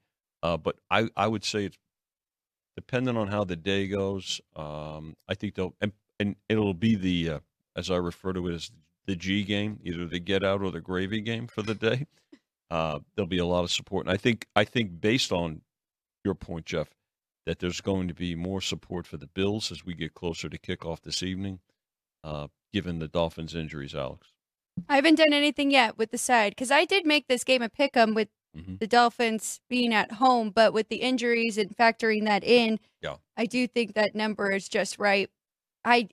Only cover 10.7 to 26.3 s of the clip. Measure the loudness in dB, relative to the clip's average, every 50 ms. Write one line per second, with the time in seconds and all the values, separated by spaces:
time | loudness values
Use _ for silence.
10.7 | -4 -6 -6 -4 -4 -2 -2 -2 -4 -4 -4 -4 -6 -6 -6 -8 -6 -6 -4 -4
11.7 | -4 -2 0 0 0 0 -2 -6 _ _ _ _ _ -20 _ _ _ _ _ -6
12.7 | -2 -2 -2 -2 -2 -6 -8 _ -6 -4 -4 -2 0 0 0 2 2 2 0 0
13.7 | -2 -6 -6 -4 -4 -4 -2 0 -2 2 2 2 0 0 -2 _ 0 0 0 0
14.7 | 0 -4 -4 -4 -4 -2 0 0 2 2 0 0 -2 -2 -2 -2 -6 -10 -14 _
15.7 | _ _ _ _ _ _ _ _ _ _ -4 -4 -4 -4 -6 -12 -12 -10 -8 -6
16.7 | -4 -4 -4 -6 _ _ _ _ _ _ _ _ _ _ -6 -6 -6 -2 -2 -4
17.7 | -4 -4 -2 -2 -2 0 -2 -4 -4 -4 -6 -6 -4 -4 -4 -4 -4 -4 -4 -6
18.7 | -6 -8 -8 -8 -8 -8 -8 -10 -12 -14 -14 -10 -4 -2 -2 0 0 -2 -4 -8
19.7 | -10 -10 -12 -10 -10 -8 -8 -10 -10 -8 -8 -8 -6 -6 -8 -10 -10 -10 _ -8
20.7 | -8 -6 -6 -8 -10 -10 -10 -8 -8 -6 -4 -4 -6 -6 -6 -8 -10 -10 _ _
21.7 | _ _ _ _ _ _ _ _ _ _ -12 -10 -8 -8 -10 -10 _ _ _ _
22.7 | -4 -4 -4 -4 -4 -6 -6 -4 0 0 0 0 -2 -6 -10 -8 -8 -8 -8 -8
23.7 | -8 -10 -12 -10 -8 -6 -6 -8 -8 -12 _ _ _ _ _ _ _ _ _ _
24.7 | -14 -12 -4 0 2 4 6 6 6 6 6 4 4 4 2 2 2 2 0 2
25.7 | 4 4 4 4 2 -2 -4 -2 -2 -4 0 2